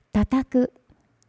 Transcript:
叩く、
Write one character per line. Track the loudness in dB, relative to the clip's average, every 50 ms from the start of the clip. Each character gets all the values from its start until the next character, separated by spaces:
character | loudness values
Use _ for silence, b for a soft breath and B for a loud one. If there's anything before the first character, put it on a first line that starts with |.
| _ _ -2
叩 | -2 -2 0 -2 -2 -2 -2
く、 | -2 -2 -2 -2 -4 _ _ _ _ _ _ _ _ _ _